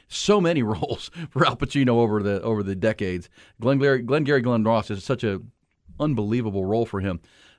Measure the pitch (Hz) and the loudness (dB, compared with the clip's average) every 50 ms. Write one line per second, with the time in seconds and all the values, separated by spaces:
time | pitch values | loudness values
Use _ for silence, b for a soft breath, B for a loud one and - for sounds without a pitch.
0 | B B - - - - 208 208 175 165 170 143 117 107 110 - - - 120 - | B B -10 -4 2 4 4 4 4 2 2 2 0 -2 -2 -4 -4 -6 -6 -8
1 | - - B 170 160 B B 131 156 135 120 - 139 135 - 143 135 123 117 117 | -10 -14 B -14 -12 B B 2 2 2 0 -2 -4 -2 0 2 2 4 4 4
2 | 117 107 107 104 98 101 101 87 - 113 110 104 98 98 98 92 98 110 110 - | 4 2 2 0 0 0 -2 -2 -2 -2 -2 -2 -2 -4 -2 0 0 0 0 0
3 | 104 92 90 87 85 - b b b b b b 110 127 139 135 139 143 135 127 | -2 -4 -4 -6 -8 -10 b b b b b b 0 0 2 4 4 2 2 2
4 | 117 117 139 156 147 135 147 135 117 123 120 113 107 110 113 110 104 - 104 98 | 0 0 0 0 2 2 2 2 2 2 2 2 2 2 2 0 0 -4 -6 -6
5 | - - 131 - - 107 98 90 104 113 - _ _ _ _ _ _ - - - | -4 -4 -4 -2 -2 -4 -4 -4 -8 -14 -20 _ _ _ _ _ _ -16 -8 -4
6 | 147 156 135 110 104 104 113 127 117 107 95 98 92 95 110 117 113 - - 98 | -4 -2 -2 -2 -2 0 0 -2 -2 -2 -2 -2 -2 0 0 0 -2 -2 -4 -4
7 | 92 98 87 85 b b b b b b b | -4 -4 -4 -6 b b b b b b b